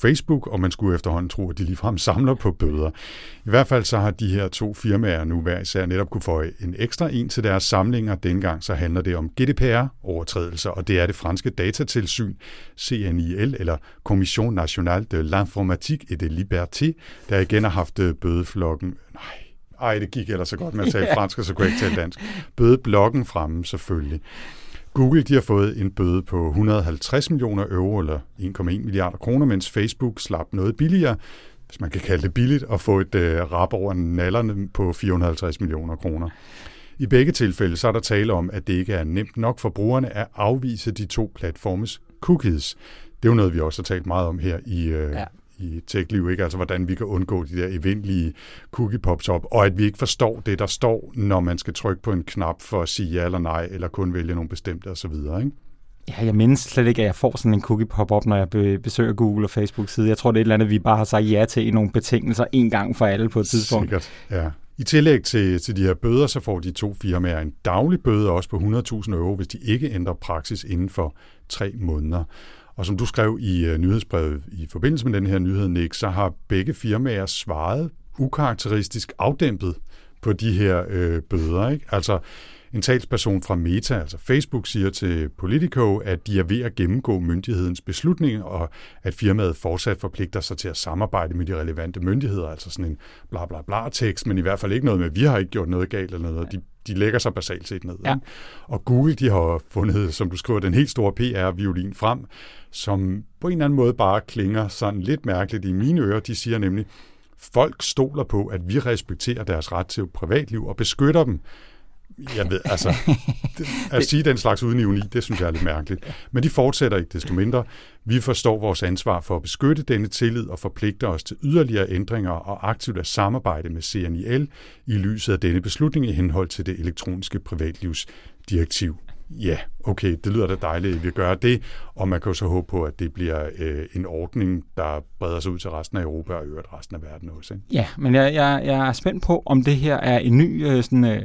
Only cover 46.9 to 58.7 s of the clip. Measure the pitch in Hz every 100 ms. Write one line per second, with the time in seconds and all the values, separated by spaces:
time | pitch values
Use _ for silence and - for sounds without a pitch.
46.9 | 95 104 92 90 92 76 90 90 92 92
47.9 | 104 98 95 82 - - - - - 113
48.9 | 117 - 85 - 87 - 117 98 90 104
49.9 | - 104 - 117 113 107 95 101 - 120
50.9 | 113 - 123 101 95 87 87 - 85 104
51.9 | 92 - 92 80 - 82 82 - 101 82
52.9 | - 87 87 87 90 82 82 85 95 87
53.9 | - 92 90 82 85 80 - - 82 98
54.9 | 87 90 76 73 85 139 143 - - -
55.9 | - - - 113 107 117 135 - - 117
56.9 | 113 104 - 131 - 117 104 - 107 113
57.9 | - 98 104 113 101 92 107 101